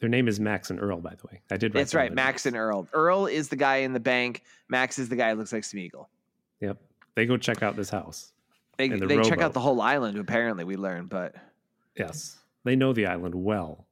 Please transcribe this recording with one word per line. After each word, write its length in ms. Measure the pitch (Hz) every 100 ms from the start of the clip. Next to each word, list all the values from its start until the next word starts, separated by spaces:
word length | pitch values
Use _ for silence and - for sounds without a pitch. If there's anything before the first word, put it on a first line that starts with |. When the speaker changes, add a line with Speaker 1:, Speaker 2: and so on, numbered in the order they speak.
Speaker 1:
Their 100 | 117
name 160 | 123 123
is 140 | 104
Max 280 | 107 101 -
and 100 | 92
Earl, 200 | 101 87
by 140 | 85
the 120 | - -
way. 100 | 95 -
I 60 | 98
did 180 | 113
write 60 | 110
Speaker 2:
That's 120 | 139
Speaker 1:
down 60 | 165
Speaker 2:
right, 100 | 123
Speaker 1:
the 60 | 127
Speaker 2:
Max 280 | 131 131
Speaker 1:
names. 100 | 139
Speaker 2:
and 20 | 120
Earl. 280 | 110 101 90
Earl 340 | 156 165 190 196
is 220 | 147 147
the 60 | 139
guy 200 | 139 135
in 160 | 135
the 80 | 127
bank. 420 | 120 127 123 117 _ _ -
Max 300 | 127 127 -
is 100 | 123
the 80 | 123
guy 140 | 113
who 60 | 110
looks 160 | 107
like 100 | 113
Smeagol. 440 | - 101 87 65 69 _ _ _ _ -
Speaker 1:
Yep. 160 | 104 98 _ _ _
They 100 | -
go 120 | 113 123
check 260 | - 110
out 140 | 107 104
this 120 | 98
house. 440 | 101 - - - _ _ _ _ -
Speaker 2:
They, 120 | 135
Speaker 1:
And 100 | 107
the 60 | 95
Speaker 2:
they 100 | 143
check 140 | 113
Speaker 1:
rowboat. 120 | -
Speaker 2:
out 100 | 160
the 60 | 131
whole 200 | 131 127
island, 380 | 110 143 117 101
apparently, 440 | 98 117 117 98
we 120 | 85 95
learn, 300 | 98 87 92
but 280 | 95 87 - - _ _ _ _ -
Speaker 1:
Yes. 380 | 95 - - - _ _
They 120 | 123 131
know 160 | 135
the 140 | 117 98
island 280 | 90 87
well. 520 | 90 95 104 82 76 -